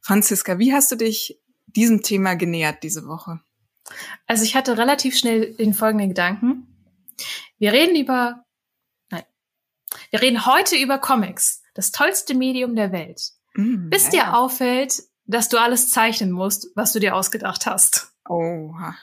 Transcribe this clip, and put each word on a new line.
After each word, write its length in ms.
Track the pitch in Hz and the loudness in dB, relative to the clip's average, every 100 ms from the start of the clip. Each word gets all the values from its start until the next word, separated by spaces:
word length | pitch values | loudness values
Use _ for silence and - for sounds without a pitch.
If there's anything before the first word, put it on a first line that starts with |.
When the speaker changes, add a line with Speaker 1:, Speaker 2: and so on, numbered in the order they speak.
Speaker 1:
Franziska, 580 | - 202 208 196 - 180 | 0 2 2 0 -2 0
wie 140 | 247 | 2
hast 180 | 277 277 | 4 2
du 60 | 233 | 0
dich 420 | 226 220 - - _ _ _ | -2 -2 -6 -12 _ _ _
diesem 340 | - 233 220 | 2 4 4
Thema 320 | - 196 190 | 2 0 0
genähert 480 | 175 175 165 156 151 | 0 -2 -2 -2 -4
diese 240 | 156 151 147 | -8 -10 -10
Woche? 340 | 165 - 165 _ _ _ _ - - - - - | -12 -12 -14 _ _ _ _ -20 -18 -16 -10 -4
Speaker 2:
Also 160 | 233 | 0
ich 120 | 220 269 | 2 2
hatte 220 | 262 220 | 2 2
relativ 400 | 240 285 262 - | 2 2 0 0
schnell 340 | 240 226 220 - | 2 2 0 0
den 180 | 214 | 0
folgenden 340 | 202 220 214 196 | 2 2 2 0
Gedanken. 580 | 180 175 208 240 262 - _ _ _ _ - - - - - | 0 0 0 -2 -2 -6 _ _ _ _ -16 -12 -12 -14 -2
Wir 140 | 208 | 2
reden 220 | 240 339 330 | 4 4 2
über, 460 | 262 254 240 240 _ _ _ _ _ _ _ | 0 0 -2 -6 _ _ _ _ _ _ _
nein, 140 | 170 - _ _ _ _ _ - - - | -14 -14 _ _ _ _ _ -14 -14 -6
wir 120 | 214 | 0
reden 240 | 254 233 254 | 2 2 4
heute 300 | 269 381 311 | 4 4 2
über 200 | 269 269 | 0 0
Comics, 640 | 269 254 185 - - - _ | 0 0 0 -2 -4 -4 _
das 180 | - - | -8 -4
tollste 420 | - 302 - - | 0 0 0 -2
Medium 400 | 262 262 254 247 | 0 0 0 -2
der 160 | 226 202 | 0 -2
Welt. 280 | 180 160 - - - _ - | -2 -8 -12 -14 -14 _ -4
Speaker 1:
Mm, 320 | 214 226 170 | -2 -2 0
Speaker 2:
Bis 140 | 392 - | 2 4
Speaker 1:
ja. 40 | |
Speaker 2:
dir 260 | 359 214 233 | 2 2 2
auffällt, 640 | 254 254 247 254 269 - - _ - | 2 0 0 0 -2 -4 -8 _ -4
dass 220 | 233 226 | -2 0
du 100 | 233 | 2
alles 320 | 240 247 - | 2 2 2
zeichnen 420 | - 226 226 196 | 2 2 0 -2
musst, 360 | 180 196 - - | -2 -2 -4 -6
was 180 | - 214 | -4 -2
du 60 | 226 | 0
dir 160 | 196 | 0
ausgedacht 520 | 185 190 220 196 190 214 | 0 -2 -4 -6 -4 -4
hast. 440 | 196 - - - _ - | 0 2 0 -4 _ -6
Speaker 1:
Oha. 680 | 170 165 170 156 165 165 175 | -4 -2 -6 -10 -12 -12 -12